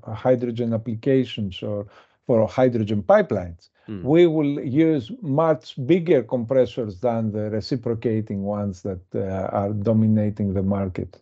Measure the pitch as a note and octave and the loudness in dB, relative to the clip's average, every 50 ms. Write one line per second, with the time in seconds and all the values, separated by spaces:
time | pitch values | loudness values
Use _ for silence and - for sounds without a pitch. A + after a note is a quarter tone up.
0 | - - A2 G#2+ - B2+ C3 A#2+ B2 A#2+ A#2 A#2 A#2+ A#2 A2+ A2 A2+ B2+ A2 A2 | -10 -12 -12 -2 2 2 2 2 2 -4 -2 -2 -2 -2 -2 -2 -4 -6 -8 -4
1 | - C#3 C3+ C3+ B2 A#2+ - - G#2 G2 F2+ - - A2 G#2 G2+ G2+ - - - | 0 2 2 2 2 -2 -4 -6 -6 -6 -6 -8 -8 -6 -6 -6 -8 -10 -16 -20
2 | _ _ _ _ _ - B2 A2+ A2 G#2 - - C3 B2+ A#2 A2+ A2 G#2 A2 G#2 | _ _ _ _ _ 2 2 2 2 2 2 2 2 4 4 0 0 0 -2 -2
3 | F2+ - G2 G#2+ G2+ - A2+ G2 F2+ F2 E2+ - _ _ _ _ _ - G#2+ F#2+ | 2 4 4 4 4 2 -2 -4 -4 -8 -12 -16 _ _ _ _ _ -12 -12 -8
4 | E2+ B2 D#3 E3+ F3 E3+ D#3 D#3+ D3+ C#3+ C#3+ D3 - C#3+ A#2+ D3+ D#3+ D#3+ D#3+ C#3+ | -2 2 6 6 6 6 6 2 0 0 -2 -2 -4 -2 2 2 4 4 2 0
5 | A#2 A2+ A3 C4+ A3 D3 C3+ D3+ E3 D#3+ D#3 D#3 - - - - B2+ B2+ E3+ F#3+ | -2 -6 -12 -10 -4 -2 0 2 2 2 2 0 -2 -12 -12 -10 0 2 2 2
6 | E3 E3+ E3 C3 A2 A2+ C3 B2 A#2 A2+ C3+ C3 B2 A#2+ - - A#2 G#2 F#2+ F2+ | 4 4 2 2 2 0 -4 -4 -2 0 2 2 2 2 0 -6 -6 -6 -6 -4
7 | - A#2+ A2+ A2+ A2+ A2+ G#2 G#2+ G#2+ G#2+ G#2+ G#2+ G2 - D3 B2 A#2 B2 A#2 A2+ | -2 -2 0 0 -2 -2 -2 -4 -4 -4 -4 -4 -4 -4 -6 -4 -2 -4 -4 -2
8 | - B2 A2 A2 G#2 - G#2 G2 G2 G2+ G#2 G#2 G#2 G2+ F#2 - - G#2 F#2+ F2+ | 0 0 0 0 -2 -4 -6 -4 -4 -4 -4 -2 -4 -4 -6 -6 -8 -8 -8 -8
9 | - _ - G#2+ G2 F#2+ F#2+ F#2+ F#2 - - G#2 G2+ G2+ G#2+ G#2 G2 A2+ A2+ A2 | -10 _ -6 -6 -4 -4 -4 -4 -6 -2 -2 -2 -2 -2 -2 -2 0 2 2 4
10 | A2 A2 A2 A2 G#2 G#2+ G#2 - G#2 G2 F#2 G2 F#2+ F#2+ G2+ G2 G2 F#2+ F2+ - | 4 4 4 2 2 0 -2 -2 -2 -2 0 0 0 0 0 0 -2 -4 -4 -6
11 | F#2+ F2+ - _ | -8 -8 -12 _